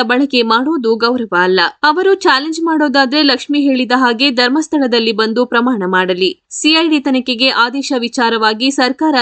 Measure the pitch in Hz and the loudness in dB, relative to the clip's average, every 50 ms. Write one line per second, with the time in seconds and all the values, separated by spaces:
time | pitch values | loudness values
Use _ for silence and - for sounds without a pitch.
0 | 247 226 247 254 285 269 - 247 233 226 220 233 262 294 330 294 233 226 226 220 | 0 0 0 0 0 0 0 0 2 2 0 0 0 0 -2 -2 0 0 0 0
1 | 233 240 254 247 233 196 180 175 180 185 185 185 170 - - _ - 302 302 349 | 0 0 -2 -2 -2 -2 0 0 2 2 2 2 0 0 -2 _ 0 0 0 2
2 | 381 381 392 381 - 359 269 269 285 320 320 330 330 330 320 302 302 294 247 277 | 2 2 2 2 2 2 0 0 0 -4 -4 -4 -2 -2 0 0 0 2 2 2
3 | 269 247 269 302 311 277 254 247 - - 285 294 277 285 262 247 254 214 247 254 | 0 2 2 0 2 2 0 -2 -2 -2 -2 0 2 2 2 0 0 0 2 2
4 | 262 240 240 220 269 285 240 240 247 247 262 311 311 - 320 302 269 247 233 233 | 2 2 2 2 0 0 2 2 0 2 0 0 -2 0 0 0 0 0 0 0
5 | 226 220 226 202 220 226 226 233 247 240 240 240 254 254 262 202 185 185 185 185 | 0 0 0 0 -2 0 0 0 -2 0 0 0 0 0 0 -2 -2 -2 0 0
6 | 185 185 185 180 185 180 - - _ _ - - - 302 320 320 330 320 311 294 | 0 0 0 0 0 -2 -2 -6 _ _ -10 -4 0 0 2 2 2 0 0 0
7 | 262 285 262 254 247 - 247 220 254 262 208 214 233 247 233 277 262 - 285 247 | 0 0 -2 -2 -2 -2 -2 -2 -2 0 0 0 0 -2 -2 -4 -6 -4 -4 -4
8 | 233 226 - 269 233 226 233 220 220 214 220 214 254 269 269 - 254 247 262 - | -4 -4 -4 -2 -2 -2 0 0 0 -2 -2 0 -2 -2 0 0 0 0 0 0
9 | 311 311 294 247 | -2 0 0 0